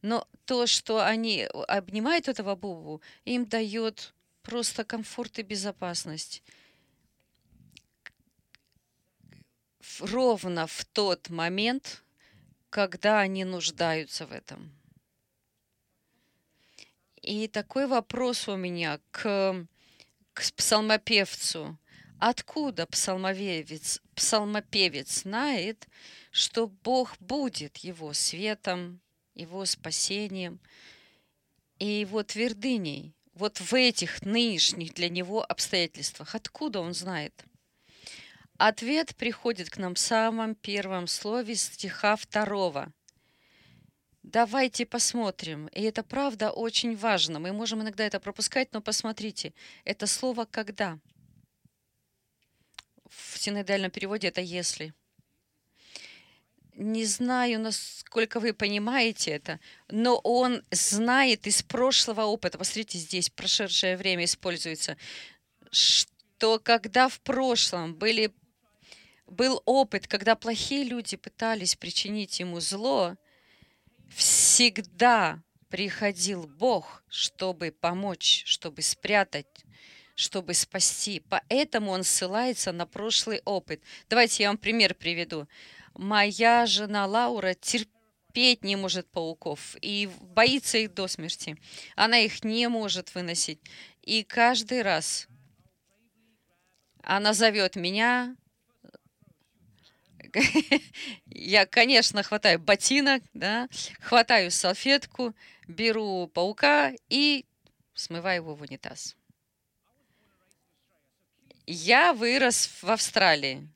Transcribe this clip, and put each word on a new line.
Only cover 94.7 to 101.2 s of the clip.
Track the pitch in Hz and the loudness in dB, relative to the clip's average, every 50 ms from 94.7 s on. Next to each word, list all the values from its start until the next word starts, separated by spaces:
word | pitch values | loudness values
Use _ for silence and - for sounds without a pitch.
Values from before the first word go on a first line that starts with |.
| 254 247 | -2 0
раз | 226 196 180 156 165 - - - - _ - - _ _ _ _ _ _ _ _ _ _ _ 208 226 233 _ 226 _ _ _ _ _ _ _ _ _ _ _ _ _ _ _ _ - | 0 2 0 0 0 -2 -6 -6 -8 _ -20 -20 _ _ _ _ _ _ _ _ _ _ _ _ _ _ _ _ _ _ _ _ _ _ _ _ _ _ _ _ _ _ _ _ -2
она | - 185 196 208 208 220 | 0 0 4 4 4 4
зовет | 190 226 226 208 214 196 185 - | 6 6 4 6 4 2 2 0
меня. | 196 175 180 190 208 226 240 247 247 247 247 254 - _ _ _ _ _ _ _ _ _ - _ - _ _ _ _ _ _ _ _ _ _ _ _ _ _ _ _ _ _ _ _ _ _ _ - - - - | -2 -2 -2 0 2 4 4 4 2 0 -4 -8 -14 _ _ _ _ _ _ _ _ _ -20 _ -20 _ _ _ _ _ _ _ _ _ _ _ _ _ _ _ _ _ _ _ _ _ _ _ -20 -20 -4 2
<laughs> | 202 277 - - 311 - - 269 294 - - - - - 277 220 - | 4 4 6 4 4 4 4 2 2 2 -4 -14 -12 -12 -12 -12 -14